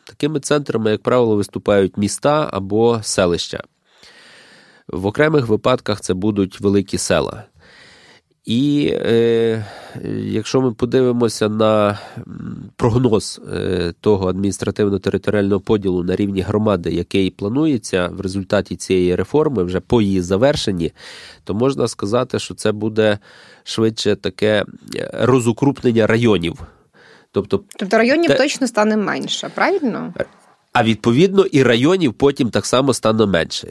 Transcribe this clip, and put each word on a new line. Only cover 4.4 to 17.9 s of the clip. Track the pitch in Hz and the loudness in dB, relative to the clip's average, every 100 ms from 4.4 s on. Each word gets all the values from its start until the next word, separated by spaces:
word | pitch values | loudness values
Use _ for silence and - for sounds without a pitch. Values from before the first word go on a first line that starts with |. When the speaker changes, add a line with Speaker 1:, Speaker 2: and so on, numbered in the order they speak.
| - - _ _ - | -20 -20 _ _ -12
Speaker 1:
В | 85 98 | -6 -2
окремих | 123 151 151 117 | 0 2 2 2
випадках | 107 - 127 - 104 | 0 2 0 -2 -6
це | - | -4
будуть | 92 104 101 95 - | -2 0 0 -2 -2
великі | 101 101 95 90 | 0 0 0 -4
села. | - 87 67 - - _ - - - - - - _ _ - | 0 0 0 -6 -16 _ -20 -20 -20 -20 -20 -20 _ _ -4
І, | 113 143 147 143 | 0 2 2 0
е, | - - 117 117 113 113 110 104 - - - 107 107 | 0 2 2 4 2 2 -2 -6 -14 -18 -12 -8 -6
якщо | 104 104 107 135 | -4 -4 -2 0
ми | 131 | 0
подивимося | 110 120 131 127 120 117 - 107 | 0 0 2 2 2 0 0 -2
на, | 107 110 107 104 104 - - | 2 2 4 2 0 -8 -16
м, | - - - - - - | -16 -14 -12 -14 -14 -2
прогноз, | 120 117 127 104 - - - | 2 4 4 2 0 -8 -10
е, | 92 98 90 87 82 | -6 -2 -2 -2 -2
того | 107 101 92 | 2 2 2
адміністративно-територіального | 92 98 92 - 98 104 98 - 95 - 104 101 101 | 0 -2 -2 -4 0 0 0 -2 -2 0 0 0 0
поділу | 95 110 98 90 | 0 0 0 -2
на | 87 92 | -2 -2
рівні | 104 98 | -2 -2
громади, | 90 104 110 95 85 | -2 0 0 0 -2
який | 85 87 101 95 | -4 -2 0 -2
планується | - 101 127 160 127 - | -2 -4 -2 0 -2 -2